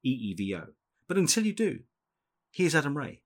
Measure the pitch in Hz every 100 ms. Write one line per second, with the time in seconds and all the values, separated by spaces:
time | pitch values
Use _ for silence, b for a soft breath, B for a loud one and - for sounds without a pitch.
0 | 131 127 107 90 98 90 76 _ _ _
1 | - 185 175 - 214 202 214 - - _
2 | _ _ _ _ _ - 175 156 143 143
3 | 135 -